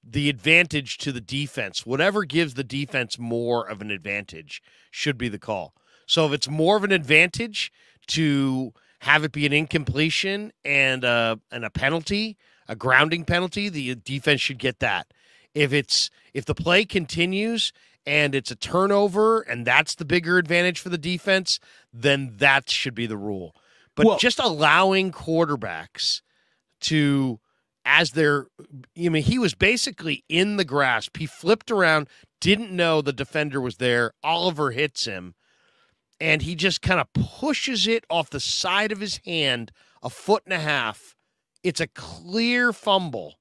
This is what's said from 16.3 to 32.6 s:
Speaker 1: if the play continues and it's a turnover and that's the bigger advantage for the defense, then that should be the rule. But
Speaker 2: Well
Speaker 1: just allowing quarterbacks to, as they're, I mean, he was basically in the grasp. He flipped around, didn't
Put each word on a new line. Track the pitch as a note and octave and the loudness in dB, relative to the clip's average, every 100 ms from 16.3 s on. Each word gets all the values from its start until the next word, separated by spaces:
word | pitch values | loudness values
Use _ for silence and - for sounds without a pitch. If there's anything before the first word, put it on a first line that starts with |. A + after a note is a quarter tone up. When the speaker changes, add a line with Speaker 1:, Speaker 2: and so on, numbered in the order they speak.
Speaker 1:
if | C#3 B2+ | -10 -6
the | |
play | A2 E3 F3+ A3 | -4 2 2 2
continues | F#3+ D3+ E3 F3 F#3+ A3 A#3 - _ _ _ - | -4 -4 -2 0 0 -2 -2 -4 _ _ _ -2
and | D3 D3 | 2 2
it's | C3+ - | 0 -4
a | A#2+ | -10
turnover | - F3 G3 G3+ G#3 F#3 A3 A3+ | -2 0 2 2 2 2 2 2
and | - A#2+ A#2+ | -2 -4 2
that's | C3 D#3 | 2 2
the | - D3+ | -6 0
bigger | F3 E3 F3+ | 0 2 0
advantage | D#3+ F3 F3+ E3+ | 2 2 2 -2
for | F#3 | -6
the | F3 | -6
defense, | D#3 F3+ - F#3+ F#3 - _ _ _ | -4 -4 0 0 0 -6 _ _ _
then | A#2 C#3 C#3 C3+ G2+ | 0 2 2 -2 2
that | C#3 C#3 - | 4 4 2
should | - C3+ | -4 -4
be | A2+ | -4
the | A#2 G#2+ | -6 -4
rule. | G#2 G2 E2+ _ _ _ _ | -6 -8 -10 _ _ _ _
But | - A3 | 4 4
Speaker 2:
Well | G3 | 6
Speaker 1:
just | A#3+ A3+ | 2 2
allowing | B3+ D3+ D3+ D#3+ F#3+ F#3+ F#3+ | 0 4 4 6 6 4 0
quarterbacks | D#3 - E3 E3 C#3 G2+ D#2+ F2 - - - _ _ _ _ _ _ | -4 -2 0 2 0 -4 -8 -12 -6 -4 -4 _ _ _ _ _ _
to, | - D#3 D3 C#3 C3 A2 _ _ _ _ | 0 2 4 2 0 -4 _ _ _ _
as | B2+ D3 E3 | 4 4 4
they're, | C#3+ D3+ C#3+ B2+ - - C3+ - - | 2 2 2 -4 -20 -20 -20 -20 -4
I | E3+ | 0
mean, | D#3 | 2
he | D3+ B3+ | 2 2
was | G#3 | 0
basically | - F#3+ A#3 - G3+ D#3+ C#3+ _ | 2 2 2 -2 -6 -8 -8 _
in | D#3+ G3+ G#3 | 0 0 0
the | |
grasp. | D#3+ C#3+ C3+ A2+ - - | -2 0 2 0 -4 -10
He | D3+ | -10
flipped | - E3 A3 - | -4 0 0 0
around, | G#3+ E3+ D#3 D3 - _ _ | 2 4 2 0 -14 _ _
didn't | - G#3 | 0 2